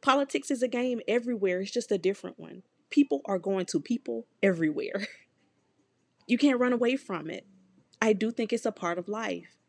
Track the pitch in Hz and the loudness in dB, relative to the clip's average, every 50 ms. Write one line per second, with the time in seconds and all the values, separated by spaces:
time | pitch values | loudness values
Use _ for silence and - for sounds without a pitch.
0 | - 277 269 285 285 277 - 285 277 - 285 240 240 247 233 240 247 254 247 233 | 4 4 4 4 4 0 -2 -6 -2 -2 -2 0 0 0 0 0 0 0 -2 -2
1 | - - 208 240 233 240 247 220 196 190 180 180 196 196 - 240 233 - 208 196 | -2 0 0 0 2 0 -2 0 2 2 2 0 -2 -2 -2 -4 -2 0 -2 0
2 | 165 185 196 - - 185 - - - - - 180 - _ _ _ _ _ - - | 2 0 0 0 -6 -14 -14 -14 -16 -16 -16 -18 -20 _ _ _ _ _ 4 4
3 | 285 - - 277 - - 196 185 165 190 196 190 180 - - 165 - - 240 226 | 4 4 2 -4 -2 -2 -4 -2 0 0 -2 -2 -2 -2 -2 -4 -2 -2 -4 -4
4 | _ - 233 226 - _ _ _ - 196 185 165 165 156 151 - - - - 196 | _ -6 -6 -6 -8 _ _ _ 2 2 2 4 0 0 0 -2 -6 -4 -4 -6
5 | 202 - - - - _ _ _ _ _ _ _ _ _ _ _ _ _ _ _ | -6 -8 -12 -18 -20 _ _ _ _ _ _ _ _ _ _ _ _ _ _ _
6 | _ _ _ _ _ - 240 240 - 294 269 247 247 247 247 233 240 233 254 269 | _ _ _ _ _ -2 0 4 4 4 4 4 2 2 2 2 2 2 2 0
7 | - - 196 165 151 160 131 92 - _ - _ _ _ _ _ _ _ _ _ | -4 -6 -8 -6 -6 -8 -10 -10 -12 _ -20 _ _ _ _ _ _ _ _ _
8 | - 220 214 190 214 220 233 - 240 214 - 226 - - - - - 175 170 175 | 4 4 4 4 2 -2 -2 -2 -2 -2 -2 -2 -2 -4 -4 -2 -4 -4 -4 -4
9 | 175 196 202 220 226 208 180 170 175 - _ _ _ | -4 -6 -6 -6 -4 -6 -6 -8 -8 -16 _ _ _